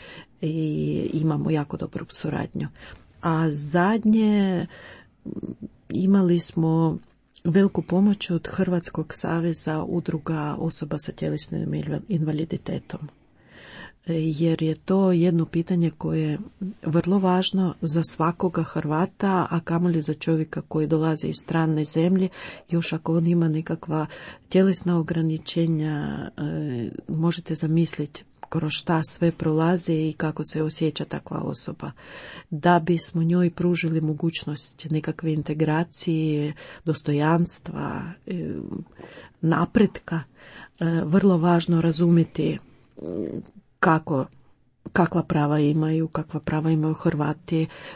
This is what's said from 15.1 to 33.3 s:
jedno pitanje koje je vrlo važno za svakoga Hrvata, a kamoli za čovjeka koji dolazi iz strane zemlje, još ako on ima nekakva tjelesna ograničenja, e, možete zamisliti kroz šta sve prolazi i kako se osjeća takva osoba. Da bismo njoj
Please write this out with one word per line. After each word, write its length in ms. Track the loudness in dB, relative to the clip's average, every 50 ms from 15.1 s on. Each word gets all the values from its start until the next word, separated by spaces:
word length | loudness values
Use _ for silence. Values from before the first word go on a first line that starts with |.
jedno 320 | 4 4 4 4 4 2 0
pitanje 460 | 0 0 -2 0 0 0 2 2 0
koje 300 | -2 -4 -4 -2 -2 0
je 180 | 0 -2 -2 -4 -6 -12 -12 -10 -8 -8 -8 -6
vrlo 360 | -4 0 0 2 2 2 2 2
važno 560 | 4 4 2 2 2 0 0 0 0 0 -2 -2
za 220 | -4 0 0 2 2
svakoga 580 | 2 2 2 2 0 0 0 -2 -2 0 -2
Hrvata, 840 | -2 -2 -4 -4 -2 -2 0 0 0 -2 -2 -2 -2 0 2 0 0 0
a 100 | -2 -2
kamoli 420 | -2 -2 0 2 2 2 2 0
za 120 | 0 -2 -4
čovjeka 480 | -4 0 0 0 0 0 -2 -6 -8
koji 240 | -8 -4 -2 -2 0
dolazi 420 | 2 2 2 2 2 0 0 -2 -2
iz 80 | -2 -2 -2
strane 400 | 0 0 2 2 2 2 0 -2
zemlje, 440 | 0 2 2 4 4 4 4 2 0 -2 -8 -14 -16 -16 -18 -8 -4
još 220 | -2 -2 -2 -2
ako 240 | -4 -4 -2 0 0
on 100 | 2 4
ima 220 | 4 4 4 4 2
nekakva 580 | 2 0 -2 -4 -6 -6 -4 -4 -2 -2 -2 -4 -8 -14 -16 -18 -18 -20 _ 0
tjelesna 500 | 4 4 4 4 4 2 0 2 2 2
ograničenja, 1300 | 2 0 -2 0 0 0 -2 -2 -4 -4 0 0 2 2 2 0 0 -2 -2 -2 -4 -4 -6 -6 -8 -10 -8
e, 540 | -6 -6 -4 -4 -4 -4 -4 -4 -4 -4 -6 -8 -10 -8 -6
možete 460 | -4 0 0 0 -2 -2 -6 -6 -4
zamisliti 720 | -2 0 2 2 2 2 2 0 -4 -6 -8 -10 -14 -20 -20 _ _ -12 -6
kroz 240 | -4 -4 -2 -2
šta 280 | -4 -4 -2 0 0 0
sve 300 | 0 -2 -2 0 0 0
prolazi 600 | 0 0 0 0 2 2 2 2 2 2 2 2 0
i 200 | 0 0 -2 -2
kako 280 | -2 -4 -4 -4 -4 -6
se 180 | -4 -2 -2
osjeća 420 | -2 -2 -2 -2 -2 -2 -2 -4 -6
takva 340 | -6 -8 -8 -8 -8 -8 -6
osoba. 540 | -6 -6 -6 -8 -8 -10 -10 -10 -10 -12 -12 -14 -18 -20 -18 -18 -18 -18 -18 -18 -12 _
Da 280 | -6 0 4 4 4 6
bismo 440 | 4 2 0 0 0 -2 -2 0
njoj 280 | 2 2